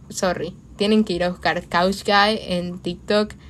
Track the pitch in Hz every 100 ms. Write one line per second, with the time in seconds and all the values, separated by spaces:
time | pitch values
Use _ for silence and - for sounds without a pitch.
0 | - - 185 175 165 - - - 208 214
1 | 214 175 175 180 170 165 - 175 185 196
2 | - 202 208 220 - 180 175 180 - 180
3 | - 208 214 - -